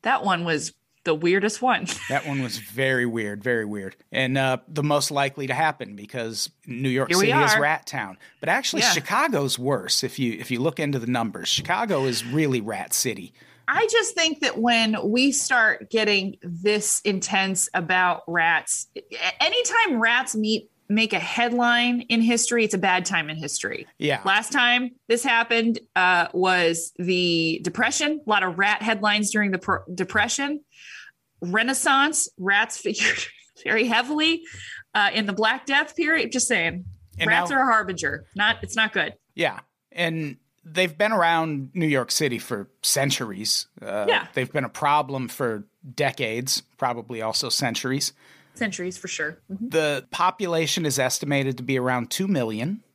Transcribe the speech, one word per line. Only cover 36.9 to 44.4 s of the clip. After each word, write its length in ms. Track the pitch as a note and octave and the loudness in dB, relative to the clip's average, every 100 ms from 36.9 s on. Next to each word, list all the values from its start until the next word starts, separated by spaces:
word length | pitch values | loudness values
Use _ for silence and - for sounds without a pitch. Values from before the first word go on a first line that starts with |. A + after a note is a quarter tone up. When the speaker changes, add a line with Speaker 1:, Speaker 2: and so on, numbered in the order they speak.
| - - - | -18 -18 -4
Speaker 2:
And 100 | E3+ | 2
Speaker 1:
rats 220 | F3 F3+ | 2 2
Speaker 2:
now 80 | C4+ | 2
Speaker 1:
are 120 | C4 | 4
a 20 | |
harbinger. 540 | A3 F#3+ F3 D3 B2+ - G3 | 4 2 -4 -4 -6 -10 0
Not, 220 | G#3 - | 0 0
it's 120 | - A#3 | -4 -2
not 180 | A3 | 0
good. 200 | G3 D#3 - _ - | 0 -2 -6 _ -2
Speaker 2:
Yeah. 240 | D#3 F#2+ _ _ _ | -2 -2 _ _ _
And 460 | E3+ E3+ D#3+ D3 - _ _ E3 | -4 -2 -2 -6 -8 _ _ -8
they've 300 | D#3+ F3+ D3+ | -2 -2 2
been 160 | G#3 | 2
around 600 | G#3+ E3 E3 D#3+ D3 C3 | 4 4 4 0 -2 -4
New 140 | F#3 D#3+ | -2 2
York 240 | C#3 A#2+ | 2 2
City 280 | - D3+ A#2 | 0 0 -2
for 300 | - A2 G2 _ | -6 -8 -8 _
centuries. 840 | - C#3+ C#3 C#3 A#2 F#2+ G#2+ - - - | -2 0 0 0 -4 -6 -2 -2 -4 -14
Uh, 240 | G2+ G2+ G#2+ | -8 -2 0
Speaker 1:
Yeah. 200 | - - | 0 -2
Speaker 2:
they've 180 | - | -4